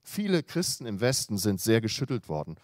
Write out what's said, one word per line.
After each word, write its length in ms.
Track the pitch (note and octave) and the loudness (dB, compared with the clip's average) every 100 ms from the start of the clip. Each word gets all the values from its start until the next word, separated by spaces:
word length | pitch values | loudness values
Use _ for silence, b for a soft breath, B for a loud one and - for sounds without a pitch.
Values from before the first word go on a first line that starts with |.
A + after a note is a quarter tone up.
Viele 400 | - - G#3 F3 | -12 -6 0 0
Christen 420 | - E3 F#3 - | 0 -2 -2 -4
im 160 | B2 G2+ | -6 0
Westen 380 | B2 C3 - G#2 | 2 2 0 0
sind 220 | G#2 F#2+ | 0 2
sehr 200 | - A2+ | 4 4
geschüttelt 480 | A2 - - B2+ - | 4 -2 -2 -4 -4
worden. 280 | D2+ D2+ D#2 | -6 -6 -10